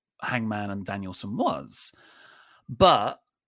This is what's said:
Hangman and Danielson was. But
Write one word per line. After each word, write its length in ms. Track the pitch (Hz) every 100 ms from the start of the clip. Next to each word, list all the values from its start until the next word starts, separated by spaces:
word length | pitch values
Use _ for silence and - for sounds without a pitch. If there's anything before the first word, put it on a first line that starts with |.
| _ _
Hangman 480 | - 123 110 104 101
and 140 | 98
Danielson 520 | 95 101 95 90 101 113
was. 560 | 349 69 69 - - - - - - - - - -
But 520 | 120 185 127 113 - _ _